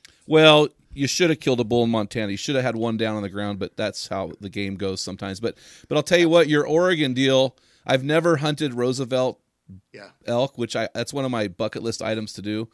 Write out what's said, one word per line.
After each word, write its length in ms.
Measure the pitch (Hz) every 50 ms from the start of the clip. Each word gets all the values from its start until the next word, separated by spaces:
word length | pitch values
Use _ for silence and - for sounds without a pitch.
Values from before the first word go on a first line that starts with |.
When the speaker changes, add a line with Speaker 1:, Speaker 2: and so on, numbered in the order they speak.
| - - _ _ _
Speaker 1:
Well, 420 | - 151 156 160 156 151 151 151 - - _ _ _ -
you 140 | 139 139
should 240 | 127 - - 180 165
have 100 | 156 -
killed 200 | - 147 127 120
a 40 | 120
bull 200 | 104 120 120 117
in 60 | 117
Montana. 400 | 117 110 104 95 - 120 107 101
You 60 | 98
should 180 | 101 - - 143
have 80 | 131 123
had 120 | 127 113
one 200 | 113 113 117 113 107
down 180 | 113 110 107
on 60 | 107 101
the 80 | 98
ground, 280 | 92 104 104 101 101 95
but 160 | 98 85 - -
that's 300 | 110 101 - - - -
how 240 | 101 98 92 80 - -
the 100 | 101 98
game 260 | - 101 101 98 98
goes 240 | 87 98 95 95 92
sometimes. 400 | - - 104 - 104 98 95 101
But, 160 | 113 110 - - - - - - - _
but 80 | 143
I'll 60 | 151 147
tell 160 | - 180 175
you 100 | 175 160
what, 200 | 165 170 160 147
your 180 | 147 147 143
Oregon 480 | - 151 165 180 185 185 156 151 131 127
deal, 420 | 127 135 135 135 131 131 127 - _ _ _ _ _ _
I've 180 | - 131 131 131
never 320 | 143 151 165 160 175 165 135
hunted 360 | 151 151 147 131 156 139 120
Roosevelt 680 | 123 120 127 131 131 135 113 127 127 131 127 - - _ _ _ _ _ - 95 92 _ _ -
Speaker 2:
Yeah. 160 | 107 101 92 _ _ _
Speaker 1:
elk, 320 | - 117 120 131 139 - -
which 180 | 117 107 -
I, 120 | 120 113 - -
that's 200 | 113 117 - 135
one 100 | 139 135
of 60 | 131
my 180 | 123 113 107 98
bucket 340 | 87 - 113 104 - 101 104
list 200 | 113 110 - -
items 320 | 107 110 110 107 104 -
to 80 | - 98
do. 260 | 104 107 107 113 113